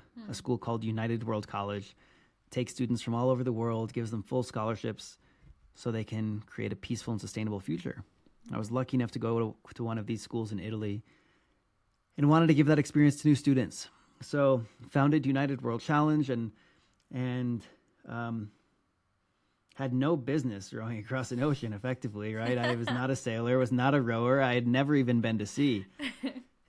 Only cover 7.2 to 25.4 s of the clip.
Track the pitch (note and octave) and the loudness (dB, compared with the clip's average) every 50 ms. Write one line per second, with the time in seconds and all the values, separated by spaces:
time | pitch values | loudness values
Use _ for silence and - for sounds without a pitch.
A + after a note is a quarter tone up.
7.2 | - G#2+ - A2 G#2+ G#2+ G#2 G2 - - D#3+ F3+ - - - - G2 - _ _ | -6 -6 -6 -6 -4 -4 -4 -6 -4 -4 -6 -4 -4 -8 -10 -10 -14 -18 _ _
8.2 | _ _ _ _ - - B2+ A2+ G#2+ G#2+ A#2 B2+ B2+ - - B2+ A#2+ A2+ - A2+ | _ _ _ _ -12 -6 -6 -4 -4 -2 -2 -2 -2 0 0 0 0 0 -4 -4
9.2 | A2 A2+ A#2 A#2 A2+ A2 - - _ - - - A#2+ A#2 A2+ A2 G2+ A2 A2+ G#2 | -2 0 0 0 0 -2 -4 -10 _ -18 -10 -6 -6 -4 -4 -4 -4 -4 -6 -6
10.2 | - - - A#2 A2 G#2+ A2 G2 E2+ A2 A2 G#2+ G#2+ G#2 G2+ G#2+ - _ _ _ | -6 -6 -4 -4 -4 -4 -6 -6 -6 -6 -6 -4 -4 -4 -4 -6 -8 _ _ _
11.2 | _ _ _ _ _ _ _ _ _ _ _ _ _ _ _ _ _ _ _ - | _ _ _ _ _ _ _ _ _ _ _ _ _ _ _ _ _ _ _ 2
12.2 | C#3+ D3 D#3 E3 E3 D#3+ D#3 C#3+ D3+ C#3+ D#3 D3 C#3+ - - D3+ D3 D3 C#3 - | 6 6 8 8 8 6 6 6 6 6 6 4 2 2 4 6 6 6 4 4
13.2 | - D3+ C#3+ A#2+ - D3 C#3 C3 G#2+ E2 - - - - _ _ _ _ _ _ | 4 4 4 6 4 2 2 2 2 -2 -6 -14 -16 -16 _ _ _ _ _ _
14.2 | - - - C#3+ C#3 C3+ C3+ A#2+ A2+ - - _ - - - C#3+ C#3 D3 D3+ D#3 | -10 -4 0 2 4 4 4 2 0 -6 -14 _ -20 -2 2 4 4 6 4 4
15.2 | B2+ C3+ C3+ C3+ C#3+ C#3 C#3 B2+ B2 A#2+ A#2 A#2 - - D3+ D3 D3+ D#3 D3+ D3+ | 2 2 0 0 0 -2 -2 -4 -2 -4 -4 -2 0 2 2 4 4 4 4 2
16.2 | C#3+ C3 B2 A#2 A#2 G#2+ - _ _ _ _ _ _ _ _ _ _ _ - B2+ | 2 0 -2 -2 -4 -6 -8 _ _ _ _ _ _ _ _ _ _ _ -6 -4
17.2 | B2+ B2+ B2 B2+ B2 B2 A#2+ G#2+ - - - _ _ _ _ _ _ - A#2 A#2 | -4 -4 -2 -2 -2 -2 -4 -4 -6 -12 -20 _ _ _ _ _ _ -10 -8 -8
18.2 | A#2 A#2 A#2 A2+ G#2 G#2 _ _ _ _ _ _ _ _ _ _ _ _ _ _ | -6 -6 -6 -8 -8 -10 _ _ _ _ _ _ _ _ _ _ _ _ _ _
19.2 | _ _ _ _ _ _ _ _ _ _ _ - C3+ B2+ B2 B2+ C3+ D3+ E3+ D3 | _ _ _ _ _ _ _ _ _ _ _ -6 -4 -2 0 2 2 2 2 0
20.2 | A#2 C#3 C#3 D#3+ B2+ B2+ G#2 G2 G2+ - - A2+ A2 A2+ A#2 A2 G#2 A2+ C3 C3 | 0 -2 -2 0 0 -2 -4 -6 -10 -10 -10 -8 -6 -6 -6 -8 -6 -6 -4 -4
21.2 | B2 - B2+ A#2+ C3+ D3+ C#3+ - - A2 G#2+ G2+ B2 B2+ B2+ - - A2+ G2+ G#2 | -4 -4 -2 0 0 0 0 0 -2 -6 -6 -4 -4 -4 -4 -4 -6 -8 -8 -6
22.2 | G#2 G#2+ A2 A2 A2+ A#2+ B2+ A#2+ A#2+ B2 B2 A#2 A#2 A#2 A#2+ B2 B2+ C3 C3+ A#2+ | -6 -6 -4 -4 -2 0 0 0 0 0 0 -2 -2 -4 -2 -2 0 -2 -2 -2
23.2 | - B2 A2+ A2+ A#2 A#2+ B2+ C3 B2+ A2+ B2+ B2 B2+ C#3 C#3+ C#3+ B2 A#2 A#2 A2+ | -2 -4 -2 -2 0 2 4 2 2 2 2 2 4 4 4 4 2 2 0 2
24.2 | A#2+ B2 C3+ C#3 C3+ B2 B2 B2 A#2+ A#2+ B2 C3 C#3 C#3+ D3+ C#3 B2+ A#2+ A#2+ A#2 | 2 4 4 4 4 4 2 2 2 4 4 4 4 4 4 4 4 4 4 4
25.2 | G#2+ A2+ A2 G#2 | 2 2 0 0